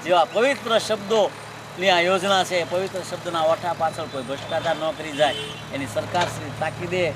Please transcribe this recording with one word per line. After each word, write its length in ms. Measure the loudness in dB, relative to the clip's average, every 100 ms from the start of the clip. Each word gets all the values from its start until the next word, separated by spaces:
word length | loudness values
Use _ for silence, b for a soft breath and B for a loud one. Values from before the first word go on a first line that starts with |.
જેવા 220 | 4 4 6
પવિત્ર 380 | 4 2 2 2 0
શબ્દોની 1080 | 2 -4 2 2 2 0 -14 -14 -14 0 4
આ 60 | 6 6
યોજના 380 | 4 4 2 2
છે. 80 | 0 0
પવિત્ર 280 | -2 -2 -6 -8
શબ્દના 340 | -8 -4 0 2
ઓઠા 220 | 2 0 0
પાછળ 260 | -2 -2 -6
કોઈ 140 | -6 -6
ભ્રષ્ટાચાર 480 | -8 -4 -2 0 0
ન 80 | -2 -4
કરી 160 | -6 2
જાય 220 | 2 2 -6 -10 -8
એની 180 | -8 -4 -4
સરકાર 300 | -2 0 0
શ્રી 200 | -4 -8 -4
તાકીદે 420 | -6 -4 -4 0 0